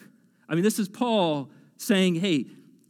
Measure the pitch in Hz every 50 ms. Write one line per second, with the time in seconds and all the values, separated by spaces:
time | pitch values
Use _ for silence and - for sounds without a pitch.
0 | - - _ _ _ _ _ _ _ - 151 165 180 214 220 - 208 180 - -
1 | 254 247 226 214 185 165 151 143 135 - - - - _ _ - - - 202 190
2 | 190 185 175 165 180 202 170 139 110 - - - - - - _ _